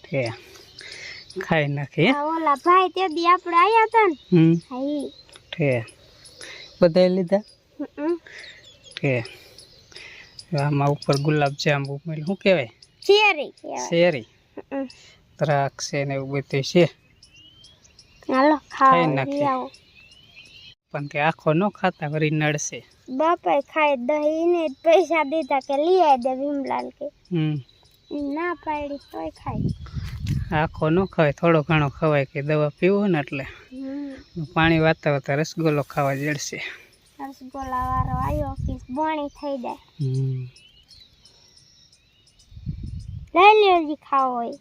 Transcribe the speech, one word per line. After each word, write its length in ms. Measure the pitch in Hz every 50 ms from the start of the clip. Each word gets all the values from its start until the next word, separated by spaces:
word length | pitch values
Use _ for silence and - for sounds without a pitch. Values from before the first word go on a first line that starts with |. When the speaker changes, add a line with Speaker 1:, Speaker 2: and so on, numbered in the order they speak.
| -
Speaker 1:
ઠીક. 300 | - 156 139 123 113 107 - - - - - - - - - - - - - - - - - - - - 185 -
ખાઈ 220 | - 175 160 147 143
નાખી, 380 | 143 143 143 - - 151 151
હે? 60 | 226
Speaker 2:
આ 100 | 269 285
ઓલા 340 | 294 311 320 330 320 302 285 254 -
ભાઈ 240 | 330 359 370 370 359
તે 200 | - 370 381 370 302
દી 100 | 349 339
આપણે 300 | 339 359 359 - 349 349
આયા 320 | 330 359 403 453 453 440 440 -
તા 120 | 453 427 381
ને. 60 | 302 - - -
Speaker 1:
હમ. 220 | 180 170 160 165 165 170 - _
Speaker 2:
હા, 120 | 262 254 269 285 302
ઈ. 140 | 285 262 - - - _ - - - _ _
Speaker 1:
ઠીક. 320 | - - 156 139 127 117 113 - _ _ - _ _ - - - - - - - - - - - - -
બધાય 280 | 185 175 160 185 180 180
લીધા? 360 | 185 185 185 170 196 202 214 _ _ _ _ _ _ - 294 - _ -
Speaker 2:
હમ. 180 | 294 320 349 330 _ - - - - - - - - - - _ _ - -
Speaker 1:
ઠીક. 280 | - - 143 127 120 113 - - - - - - - - - - - _ _ - - - - - - - - _ - - _ 170 143
આમાં 300 | 139 147 147 143 139 143 147
ઉપર 220 | 147 - - 143 135 143
ગુલાબ 300 | 156 151 151 143 139 143 - -
જાંબુ 280 | 160 143 139 139 135 139
ઉમેર્યું. 320 | 143 _ 170 156 156 151
શું 100 | 165 196
કહેવાય? 340 | - - 196 185 160 123 220 _ _ _ _ _ _ -
Speaker 2:
શેરી 460 | - 403 415 427 415 359 302 254 - - _
કહેવાય. 280 | - 302 135 123 127 -
Speaker 1:
શેરી. 380 | 170 170 170 180 156 123 110 _ _ _ _ _ _ - - _
Speaker 2:
હમ. 140 | 269 277 269 247 - - - - - _ _ _ _ -
Speaker 1:
દ્રાક્ષ 520 | 156 147 147 143 139 139 _ - - -
છે 140 | - 143 139
ને 100 | 139 139
એવું 160 | 135 135 131
બધું 320 | 139 139 135 _ - 139
છે. 220 | 131 - - 180 170 - - _ _ _ _ _ - _ _ - - - _ - _ - _ _ _ _ _ - _ _ _ _ - -
Speaker 2:
હાલો, 280 | 277 262 269 302 311
ખાવા 340 | 269 _ _ - - 269 262
Speaker 1:
ખાઈ 160 | 262 - -
Speaker 2:
લઈ 80 | 160 143
Speaker 1:
નાખીએ. 340 | 139 135 277 277 285 294 277
Speaker 2:
આવો. 220 | 262 254 247 269 - - _ _ _ - - - - _ - - _ - - - - - - - - _ _ _
Speaker 1:
પણ 160 | - 151 143 143
કે 100 | - 147
આખો 300 | 147 160 160 _ - 160
ન 100 | 151 165 202 208
ખાતા, 400 | - - - 185 - _ 160 147
વળી 180 | 151 156 156 151
નડશે. 480 | 156 151 151 151 147 151 - - - 120 - _ _ _ _ - 254 262
Speaker 2:
બાપાએ 420 | 311 330 349 359 - 359 320 285 277 _
ખાઈ 240 | - 320 302 294 285 247 240 247
દહીં 400 | 302 302 302 302 311 320 339 349
ને 100 | 349 339 320 302
જ 60 | 269 _ -
પૈસા 400 | 320 330 392 349 277 339 320 302 277
દીધા 320 | 294 320 302 - 294 269 - -
કે 60 | 277 269 302
લઈ 160 | 339 370 370
આઈ 200 | 349 302 269 247 233
દે 80 | 262 262 254
ભીમલાલ 480 | 277 285 294 277 262 247 247 247 247 254 247 _
કે. 80 | 269 294 _ _ _ _
Speaker 1:
હમ. 240 | 180 165 156 151 151 143 123 _ _ _ _ _ _ _ _ _ -
Speaker 2:
ઈ 100 | 294 285 277 277
ના 180 | 311 339 349 339 - -
પાડી 380 | 320 302 294 294 285 285 277 - _
તોય 180 | - 320 320 311 - -
ખાય. 220 | - - - - - - - - - - - - - - - - - - 147 - - - 170 156
Speaker 1:
આખો 240 | 156 160 - - 165 156
ન 80 | 160 180 196
ખવાય, 260 | 180 - - 160 147
થોડો 280 | 139 - - 170 165 156 143 -
ઘણો 200 | 165 156 147 139
ખવાય 380 | - - 170 156 151 143 135 -
કે 60 | _ 151
દવા 300 | 143 147 151 151 151 147 - _
પીવું 300 | 175 180 202 202 208 202
ને 80 | 175 151
એટલે. 260 | 139 - 151 135 135
Speaker 2:
હમ. 680 | - - - - _ 254 262 269 269 277 285 285 277 269 254 - _ _ 175 156 - -
Speaker 1:
પાણી 300 | 165 160 165 165 160 160
વાતા 260 | 160 160 _ - 160 143
વાતા 220 | 139 - - 139 147
રસગોલો 420 | 156 - - 170 160 160 151 147
ખાવા 320 | 131 - - 151 143 139 139
જડશે. 440 | 135 143 151 147 - - - - - - - - - - _ _ _ _ _ _ -
Speaker 2:
રસગોલા 680 | 277 277 269 - 254 254 - 277 269 262 262 254 254 254
વાળો 220 | 254 262 254 262 262 262 262
આયો 280 | 277 294 302 285 269 269 - -
કે 60 | - 262 254 - - 254
બોણી 360 | 285 311 311 311 302 285 285 - -
થઈ 180 | - 294 277 262 240
જાય. 180 | 240 - - _ _ _ -
Speaker 1:
હમ. 440 | 143 131 131 135 135 135 131 127 127 127 _ - _ _ _ - _ _ - - - _ _ _ _ _ _ _ _ _ _ _ _ _ _ _ _ _ _ _ _ _ _ _ _ _ _ _ _ _ - - - - - - - - - - - - - - - - -
Speaker 2:
લઈ 200 | 330 381 415 427 427
લ્યો 200 | 415 392 359 349 320 294
જી 120 | 311 - _ -
ખાવો 240 | 285 269 269 262 247
હોય. 240 | 240 233 226 285 285